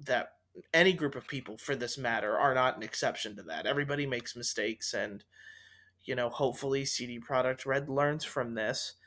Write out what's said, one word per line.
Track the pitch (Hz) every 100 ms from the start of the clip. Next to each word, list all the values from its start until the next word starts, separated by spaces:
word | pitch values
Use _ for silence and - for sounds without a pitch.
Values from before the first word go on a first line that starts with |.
that, | 135 123 - - _ - -
any | 160 185
group | 175 147
of | 127 -
people | 139 120 110
for | -
this | 139 120 -
matter, | 123 113 104 110
are | 139
not | 131 127 -
an |
exception | 110 - - - 110 101
to |
that. | 87 78
Everybody | 87 143 143 143
makes | 139 120 117 120
mistakes, | 120 - 107 110 -
and, | 107 104 101 - - - - - - _ _
you | -
know, | 127 120
hopefully | - 135 131 139 139
C | 135 - 123
D | 120
Projekt | 120 131 127 131
Red | 139 135 143
learns | 135 143 151
from | - 143 120
this | 113 110 135 - -